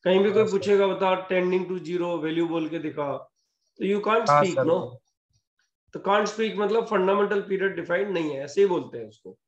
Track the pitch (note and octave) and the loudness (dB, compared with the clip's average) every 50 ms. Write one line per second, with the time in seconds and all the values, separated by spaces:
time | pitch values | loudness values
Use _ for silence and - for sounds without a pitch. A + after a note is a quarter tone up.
0 | _ F3+ F#3 F#3+ G3+ G#3+ G3 A3 G#3+ F#3+ F#3 G3 - G3 G3+ G3 G3 G3 F#3 F#3 | _ 4 4 4 4 4 4 2 2 2 0 -2 2 4 4 4 4 2 0 0
1 | G3 F#3+ F#3 F#3 F#3 - F#3+ F#3 F3+ F3+ F#3 F#3 F#3 F3+ F#3 F#3 D#3 D#3 F3 F3 | 2 0 0 0 -2 -2 0 0 2 2 0 0 0 -2 -6 -8 -6 -6 -4 -4
2 | F3 F3 F3 E3 D3+ D#3+ E3 E3+ E3+ E3 D#3+ E3 D#3+ D3+ D#3+ E3+ D3 D3+ C3+ D3+ | -2 -2 -4 -4 -4 -2 0 0 0 0 0 -4 -4 -4 -6 -6 -6 -6 -6 -6
3 | D3 C#3 C3 - - _ _ _ _ _ _ _ _ _ _ _ - F#3+ G3+ G#3 | -6 -6 -6 -8 -10 _ _ _ _ _ _ _ _ _ _ _ -2 0 0 0
4 | G3+ G#3 A3 A3+ - F#3 F#3+ D3 - F#3 E3 C3+ C3 D3+ E3+ F#3 D#3 B2 - - | 2 2 0 2 4 4 4 4 4 4 2 0 2 2 2 0 -2 -6 -12 -18
5 | _ _ _ _ _ _ _ _ _ _ _ _ _ _ _ _ _ _ - D3+ | _ _ _ _ _ _ _ _ _ _ _ _ _ _ _ _ _ _ -16 -8
6 | - F#3 G3 G#3 G#3+ G3 - G#3+ A3 A3 F3+ F#3+ G#3 G3 G#3+ A3+ G#3+ - G#3+ G3 | -2 0 2 2 2 0 -2 -2 -4 -4 -2 -2 -2 0 0 0 0 0 0 0
7 | F#3 F#3 G3 G3+ G3+ G3 G#3 G3+ F#3 G3 F#3+ F3+ F#3+ G3 F3+ E3+ D#3+ D#3 E3+ F#3 | 2 2 2 2 2 0 0 -2 -2 -2 -4 -2 -2 -2 -2 -4 -4 -2 -2 -2
8 | G3+ G#3 F#3+ E3+ D#3+ D3+ C#3+ C3+ C#3 C#3+ - G3 G3+ G3 F3+ D#3+ B2+ A2 - A#2+ | -2 -2 -2 -2 -2 -4 -4 -6 -10 -6 2 2 2 4 2 -2 -4 -6 -12 -14
9 | A2+ G#2+ - _ _ F#2 F#2+ _ _ | -14 -14 -18 _ _ -20 -20 _ _